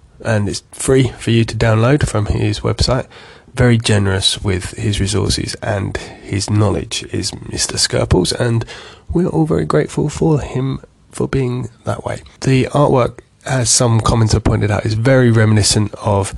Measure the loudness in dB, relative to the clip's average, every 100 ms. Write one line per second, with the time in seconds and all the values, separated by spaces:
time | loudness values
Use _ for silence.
0 | _ -10 -2 -2 -2 -6 -10 -8 2 2
1 | 2 -2 0 2 2 0 2 2 2 2
2 | 0 -2 -2 0 -2 -2 -4 -2 0 0
3 | -4 -12 -20 -20 -10 0 4 4 2 0
4 | 2 0 -2 -2 -4 -4 -6 -6 -4 -2
5 | 0 0 0 -2 -4 -6 -4 -4 -4 -6
6 | -12 -16 -6 -4 0 2 2 0 -4 -8
7 | -8 -6 -6 -8 -10 -6 -6 -2 -2 0
8 | 2 2 2 0 0 0 -4 -12 -20 -20
9 | -6 -2 0 0 0 0 0 0 0 -2
10 | -2 0 2 2 0 -4 -4 -6 -10 _
11 | _ -6 -4 -2 -2 -4 -8 -10 -8 -6
12 | -6 -10 -12 -6 0 2 2 2 4 4
13 | 0 -4 -20 _ -6 -2 0 2 4 2
14 | 2 2 2 2 2 0 0 0 -2 0
15 | 4 6 6 6 4 4 4 2 0 -4
16 | 0 0 0